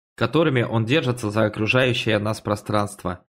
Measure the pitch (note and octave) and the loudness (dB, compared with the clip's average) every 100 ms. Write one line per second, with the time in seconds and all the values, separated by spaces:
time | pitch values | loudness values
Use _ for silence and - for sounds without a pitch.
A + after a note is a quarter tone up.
0 | _ - - D3+ D#3+ C3 A2+ A2+ A2 D3+ | _ -6 0 2 2 2 0 0 2 0
1 | B2 B2 G#2 G#2 A2 G#2 G#2+ B2+ B2+ A#2+ | 0 -2 -2 0 0 0 0 2 2 0
2 | - G#2+ G#2 A2 - G#2 - G#2+ G2+ - | 0 0 0 -4 -4 -4 -2 -2 -2 -6
3 | F2+ F2+ _ _ | -8 -8 _ _